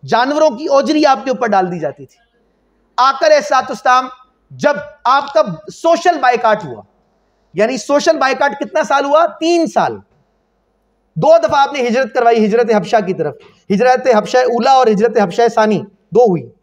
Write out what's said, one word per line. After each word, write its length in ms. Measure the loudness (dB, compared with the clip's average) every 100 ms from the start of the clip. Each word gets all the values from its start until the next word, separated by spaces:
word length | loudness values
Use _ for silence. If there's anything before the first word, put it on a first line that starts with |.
जानवरों 460 | -2 -2 0 2 0
की 180 | 0 -2
ओजरी 360 | 0 0 0
आपके 260 | 2 0 -2
ऊपर 180 | -4 -2
डाल 180 | 0 -2
दी 120 | -6
जाती 260 | -8 -10
थी। 120 | -20 _ _ _ _ _ _ _ _ -2
आका 280 | 0 2 2
अलैहिस्सलाम 840 | 2 0 -4 -4 -6 0 0 0 -14 _ _ _
जब 440 | -4 -2 -2 -8 -8 0
आपका 540 | 0 0 -2 -2 -4 -16
सोशल 500 | -6 0 0 0 0
बायकॉट 460 | 0 0 0 -2
हुआ, 200 | -4 -14 -18 _ _ _ _ _ _ -4
यानी 220 | -2 -2
सोशल 380 | -2 -2 0 0
बायकॉट 360 | 0 0 -2
कितना 300 | -4 -6 -4
साल 220 | -2 -2
हुआ? 220 | 0 0 0
तीन 400 | -2 -2 0 0
साल। 260 | -2 -2 -6 -18 _ _ _ _ _ _ _ _ _ _ -4
दो 200 | 4 4
दफा 200 | 4 0
आपने 240 | 0 -2
हिजरत 300 | -2 -2 -2
करवाई, 200 | 0 2
हिजरत 380 | 2 2 2 2
हबशा 280 | 0 0 -2
की 140 | -2
तरफ, 240 | -6 -6 -8 -20 _ _
हिजरत 340 | 0 2 2 2
हबशा 280 | 0 2 0 0 0
उला 220 | 2 4
और 100 | 4
हिजरत 300 | 2 0 0
हबशा 300 | -2 0 0
सानी, 300 | 2 0 0 -6 _ _
दो 140 | 2 2
हुई। 240 | 0 -6 _